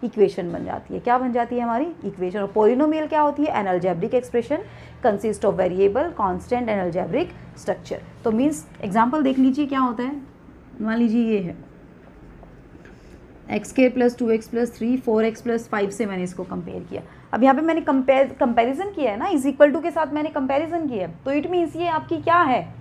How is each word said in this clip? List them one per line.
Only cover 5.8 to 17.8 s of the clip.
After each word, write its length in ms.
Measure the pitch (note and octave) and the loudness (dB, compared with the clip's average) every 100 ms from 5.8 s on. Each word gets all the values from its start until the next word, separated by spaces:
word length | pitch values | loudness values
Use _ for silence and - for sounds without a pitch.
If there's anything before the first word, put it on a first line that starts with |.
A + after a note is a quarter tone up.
| G3 G3+ E4+ | 2 4 -2
constant 580 | - G3+ F3+ - B3 A#3+ | -2 -2 -2 -2 -2 0
and 100 | G#3 | 0
algebraic 520 | F3+ E3 F3+ G#3+ F4 - - - | 0 -2 -2 -2 -2 -6 -20 -12
structure। 420 | - F#3 - - - - | -6 -6 -6 -12 -12 -6
तो 60 | A#3+ | -2
means 340 | A3 C#4 D4+ - - | 2 2 0 -10 -10
example 380 | G#3 G3 A#3 D#4 | -2 2 2 4
देख 160 | C4+ C4 | 2 4
लीजिए 280 | C4 C4 C#4+ | 4 4 -2
क्या 140 | C#4 | 0
होता 220 | B3+ A3 | 0 -2
है। 180 | B3 C#4+ C4+ - - - - - | -6 -6 -12 -20 -20 -20 -20 -8
मान 180 | G#3+ A3+ | -4 0
लीजिए 320 | A#3+ A3 A3+ | 2 2 2
ये 80 | G#3+ | 0
है 160 | F3 E3 - - - - - - - - - - - - - - - - - - - | -2 -10 -16 -20 -20 -20 -20 -20 -20 -20 -20 -20 -20 -20 -20 -20 -20 -20 -20 -20 -6
एक्स 180 | G#3+ G#3+ | -6 -4
स्क्वायर 220 | - B3+ | 2 4
प्लस 240 | B3+ A#3+ A#3+ | 4 0 2
टू 120 | A#3 | 0
एक्स 180 | A3 A3 | 0 0
प्लस 280 | A#3 A#3+ A#3 | -4 -4 -2
थ्री, 200 | A3+ B3+ | -2 -2
फ़ोर 280 | B3+ A3 | 2 2
एक्स 160 | A3+ A3 | 2 -2
प्लस 260 | A#3+ A#3 A#3 | -4 -4 -2
फ़ाइव 220 | G#3+ G3+ | -2 -2
से 160 | G3+ A3 | -2 -4
मैंने 160 | F#3+ | -4
इसको 220 | F3+ - | -6 -6
compare 380 | F3+ F#3 E3+ F3+ F3 | -8 -8 -8 -12 -10
किया। 120 | F#3 - - - | -12 -12 -20 -6
अब 80 | - | 4
यहाँ 120 | C4 | 6
पे 80 | C4 | 6
मैंने 180 | D#4+ E4 | 4 0